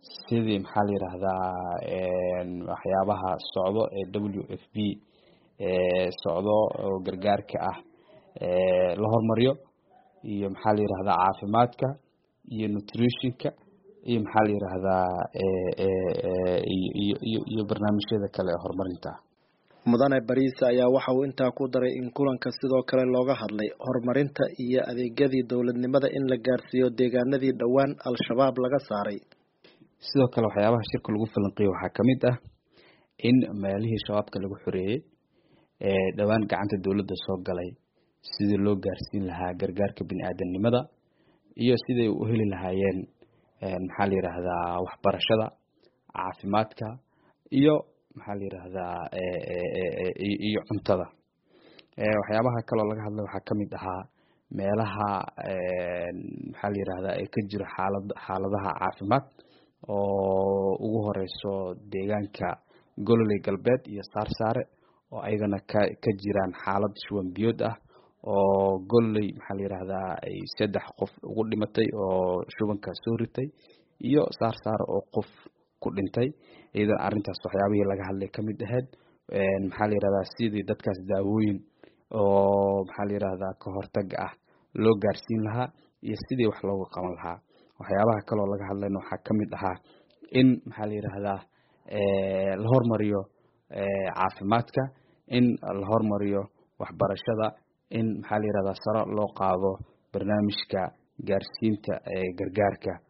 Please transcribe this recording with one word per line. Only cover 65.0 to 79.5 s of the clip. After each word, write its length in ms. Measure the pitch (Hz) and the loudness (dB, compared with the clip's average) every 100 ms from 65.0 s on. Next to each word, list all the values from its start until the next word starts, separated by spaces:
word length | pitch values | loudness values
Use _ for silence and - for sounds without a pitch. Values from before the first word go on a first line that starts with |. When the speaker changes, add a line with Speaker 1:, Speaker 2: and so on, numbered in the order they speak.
| _ | _
Speaker 1:
oo 80 | 113 | -10
ayagana 380 | 104 107 104 98 | -4 -2 0 -2
ka, 220 | - 107 101 - | -2 0 0 0
ka 160 | - | -2
jiraan 400 | 101 104 101 95 | 0 0 0 0
xaalad 400 | - - 98 104 101 | -4 -2 0 0 -4
shuban 300 | - 101 92 | -6 -4 -4
biyood 280 | 90 110 113 | 0 0 0
ah 140 | 113 110 _ - _ _ | -2 -4 _ -20 _ _
oo 560 | - 101 98 98 98 95 | -2 2 4 6 4 2
Gololey, 480 | 92 117 113 107 101 | 4 4 4 2 -2
maxaa 260 | - - 98 | -6 -10 -6
la 60 | |
yiraahdaa, 460 | 98 95 92 95 95 85 | -4 -6 -6 -4 -4 -6
ay 180 | - 95 95 | -8 -10 -10
saddex 360 | - 107 98 - | -2 -2 -2 -6
qof 200 | - 104 - | -8 -8 -8
ugu 240 | - 104 | -10 -4
dhimatay 440 | 110 107 104 - 110 | -2 0 -2 0 0
oo 520 | 107 95 92 92 90 - | 0 0 0 2 0 -4
shubanka 460 | - 107 101 - | -4 -2 -2 -6
soo 220 | 87 - 113 | -8 -4 -2
ritay 300 | 113 - 139 - _ _ _ _ | -4 -6 -8 -10 _ _ _ _
iyo 220 | 120 143 - | 2 2 2
Saar 260 | - 113 110 | 0 -2 -2
Saare 300 | 107 107 - | -4 -2 0
oo 160 | 98 - | -2 -2
qof 220 | - - - - _ _ _ | -4 -4 -10 -20 _ _ _
ku 80 | - | -6
dhintay. 400 | 90 95 - 131 151 _ - - | -4 -4 0 -2 -4 _ -20 -8
Iyadan 300 | 104 104 104 | 0 2 2
arrintaas 400 | 98 101 98 90 | 2 -2 -4 -6
waxyaabihii 460 | 92 98 101 104 101 | -4 0 2 4 2
laga 180 | 98 95 | 0 -4
hadlay 240 | 95 98 | -6 -6
ka 120 | - | -6
mid 180 | 107 104 | -6 -6
ahayd, 260 | 104 123 131 - _ _ - | -2 -4 -4 -14 _ _ -6
een, 340 | - 98 | 0 2